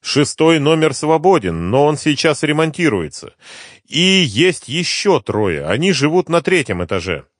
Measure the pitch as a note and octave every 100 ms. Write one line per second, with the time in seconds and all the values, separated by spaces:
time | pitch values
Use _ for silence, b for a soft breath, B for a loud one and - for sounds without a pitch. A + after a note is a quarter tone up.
0 | - - D3 - D#3+ D#3+ C#3+ D#3+ D#3 C3+
1 | D3+ D#3+ F3 F3 F#2 E2 F2 B2+ D3 D3
2 | D3+ C#3 E3 D3 D3+ D3 D#3+ D3+ E3 G2+
3 | D#2 - - _ B B B B _ D3+
4 | F#3 F#3+ D3+ G2+ F3+ D#3 - D#3 F3 -
5 | G3+ D#3 - G#2 G2+ D2+ D2+ A2+ F#3 D3
6 | D3 F3 - E3+ F3+ F3+ B2 F2+ F2 G2
7 | F2 D2+ -